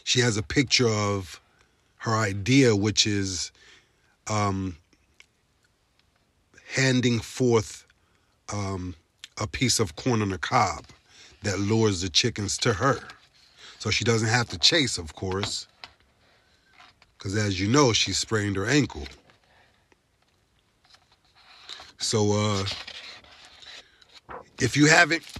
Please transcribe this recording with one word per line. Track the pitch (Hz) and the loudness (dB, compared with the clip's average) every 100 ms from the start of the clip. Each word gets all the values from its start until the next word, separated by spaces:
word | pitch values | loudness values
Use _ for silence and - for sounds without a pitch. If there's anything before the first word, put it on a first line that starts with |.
she | - 127 | -2 2
has | 120 104 | 2 0
a | |
picture | - 147 123 - 117 | 0 0 2 2 2
of | 107 101 101 95 - _ _ _ _ _ _ | 2 -2 -4 -8 -16 _ _ _ _ _ _
her | 117 113 | -2 0
idea, | 107 101 98 139 123 | 0 -2 2 6 6
which | 104 107 - 110 | 6 2 2 0
is, | 101 95 90 - - - - _ _ _ _ - | 0 -2 -6 -10 -14 -20 -20 _ _ _ _ -6
um, | 107 104 95 95 82 _ _ _ _ _ _ _ _ _ _ _ _ _ _ _ _ _ - - | -2 -2 -2 -6 -8 _ _ _ _ _ _ _ _ _ _ _ _ _ _ _ _ _ -20 -6
handing | - 135 127 123 117 | 0 2 2 2 0
forth, | - - 127 113 - - - _ _ _ _ _ - | -4 0 2 4 0 -10 -20 _ _ _ _ _ -10
um, | 104 98 95 90 82 _ _ - - | -8 -6 -6 -8 -12 _ _ -18 -10
a | 113 | -8
piece | - 123 - | -2 0 0
of | 104 - | -2 -2
corn | 135 113 | -2 0
on | 101 | 0
the | 92 | -4
cob | - 127 95 - - - _ - - - | -2 0 0 -2 -12 -20 _ -20 -20 -8
that | 101 95 | -4 -2
lures | 101 113 110 90 | 2 2 2 0
the | 92 | 0
chickens | - 120 110 98 - | 0 0 -2 -6 -2
to | 127 | -2
her. | 98 135 - - - _ _ _ _ - - | 2 0 0 -6 -20 _ _ _ _ -20 -10
So | 107 | -4
she | - | 0
doesn't | 110 113 110 | 0 0 2
have | 123 120 | 0 -2
to | 87 | 0
chase, | - 165 127 - | 2 2 0 -4
of | 82 | -10
course, | - 95 95 101 - - _ - _ _ _ _ _ _ _ _ _ - _ _ _ | -10 -6 -4 -4 -8 -12 _ -20 _ _ _ _ _ _ _ _ _ -20 _ _ _
'cause | 98 104 | -6 -4
as | 104 90 | -2 -2
you | 101 | 2
know, | 143 131 | 4 4
she | 104 - | 4 0
sprained | 90 - 110 101 95 | -4 -2 -2 -2 -2
her | 107 | 2
ankle. | 143 117 73 71 - _ _ _ _ _ _ _ _ _ _ _ _ _ _ _ _ _ - _ _ _ _ - - - - - - | 2 0 -4 -14 -16 _ _ _ _ _ _ _ _ _ _ _ _ _ _ _ _ _ -20 _ _ _ _ -20 -20 -20 -18 -20 -8
So, | - 113 104 | -2 2 2
uh, | 104 107 98 95 - - - - - - - - - - - - _ _ - - - - - | 2 0 0 -2 -6 -10 -16 -16 -20 -20 -20 -20 -20 -20 -20 -20 _ _ -20 -18 -18 -16 -4
if | 123 139 | -2 4
you | 147 | 6
haven't, | 165 165 160 - - | 6 4 0 -6 -18